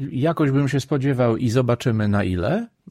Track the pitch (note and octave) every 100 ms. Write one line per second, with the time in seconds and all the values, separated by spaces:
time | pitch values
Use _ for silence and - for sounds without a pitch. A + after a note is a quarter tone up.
0 | C3+ B2+ D#3 E3 D3 C3+ C#3 C#3 - D3
1 | C#3 B2+ B2 A2+ B2 B2 B2 A#2+ B2+ A2
2 | G#2 G2+ F#2+ F2+ F#2+ G3 A#3 _